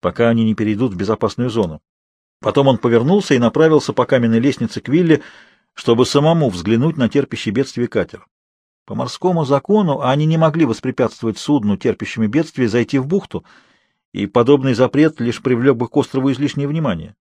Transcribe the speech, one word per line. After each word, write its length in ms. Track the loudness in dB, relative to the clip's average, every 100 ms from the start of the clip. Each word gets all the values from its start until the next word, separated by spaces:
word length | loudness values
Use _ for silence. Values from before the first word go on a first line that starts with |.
пока 280 | -4 0 0
они 160 | 2
не 100 | 0
перейдут 380 | 0 -2 0 -2
в 40 | -2
безопасную 520 | -4 -2 -2 -4 -4
зону. 320 | -2 -4 -4 _ _ _ _ _ _
Потом 260 | -2 2 2
он 120 | 2
повернулся 560 | 2 2 4 0 2
и 40 | 2
направился 540 | 2 2 4 4 0
по 120 | -2
каменной 360 | 0 2 2 2
лестнице 400 | 0 -2 -6 -6
к 80 | -2
вилле, 340 | 0 2 2 0 -20 -20 _ _
чтобы 320 | -8 0 2
самому 460 | 4 2 2 2 0
взглянуть 480 | -2 -2 0 0 0
на 100 | 0
терпящий 440 | 0 -2 -6 -4
бедствие 360 | -2 -4 -4 -4
катер. 380 | -4 -4 -10 _ _ _ _ _ _
По 100 | _
морскому 500 | -8 -8 -4 -2 -2
закону 560 | 0 -2 0 0 0 -2
они 240 | 0 0 0
не 100 | 2
могли 300 | 0 2 0
воспрепятствовать 720 | 0 -4 -2 -2 -2 -6 -6
судну, 400 | 0 0 0 -2
терпящему 500 | -2 -4 -6 -4 -2
бедствие, 400 | 0 -2 -2 0
зайти 300 | 0 0 -2
в 80 | -2
бухту, 380 | -4 -4 -12 _ _ _ _ _ _ _
и 120 | -8 -2
подобный 480 | 2 4 4 4
запрет 460 | 2 2 4 0 0
лишь 220 | -6 -4
привлёк 340 | -2 2 2 0
бы 120 | 0
к 80 | -2
острову 340 | -2 -2 -2
излишнее 380 | -2 -4 -4 -4
внимание. 480 | -4 -4 -4 -10 _